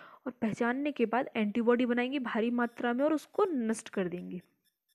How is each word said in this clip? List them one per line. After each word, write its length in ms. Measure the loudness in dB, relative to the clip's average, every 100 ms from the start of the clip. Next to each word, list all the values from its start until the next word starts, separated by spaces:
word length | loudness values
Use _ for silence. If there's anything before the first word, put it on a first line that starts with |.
| -20 -12 -12
और 40 |
पहचानने 600 | -4 -4 0 0 0 -2
के 140 | 0
बाद 220 | 0 0 0
एंटीबॉडी 500 | -2 0 2 4 4
बनाएंगी 340 | 2 0 0 -2
भारी 300 | -2 0 0
मात्रा 400 | 0 -2 -2 -2
में 100 | 2
और 80 | 2
उसको 320 | 2 -2 0
नष्ट 440 | 0 2 0 -2 -4
कर 180 | -4 -2
देंगी। 340 | -4 -8 -12 -14 _ _ _ _